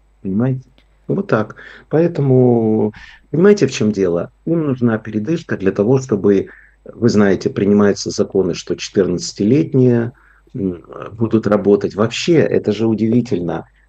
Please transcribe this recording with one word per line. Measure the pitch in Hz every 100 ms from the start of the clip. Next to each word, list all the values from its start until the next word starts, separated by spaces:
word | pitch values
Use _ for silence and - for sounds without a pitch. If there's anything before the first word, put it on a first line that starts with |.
| _ _
Понимаете? | 98 98 131 131 - _ _ _ -
Вот | 160 202
так. | 113 107 - - - _
Поэтому, | 147 170 165 135 127 123 117 110 110 107 - - - _
понимаете, | 147 202 208 131
в |
чем | - 107
дело? | 98 90 85 - _ 160
Им | 165 151
нужна | 131 120 110
передышка | 113 107 110 170 - 107
для | 92
того, | 101 104 135
чтобы, | 131 101 101 98 - - - _ -
вы | - 113
знаете, | 104 101 85 -
принимаются | - 101 104 101 95 -
законы, | 98 98 98 90
что | 78 - 85
четырнадцатилетние, | - 104 90 85 - - 101 147 - 131 127 117 117 - _ _ _
м, | - 92 85 - - -
будут | 101 110 110 104
работать. | 104 98 101 90 92
Вообще, | 113 - - 156
это | 95 98 107
же | 104 113
удивительно. | 104 113 120 113 90 85 80 - _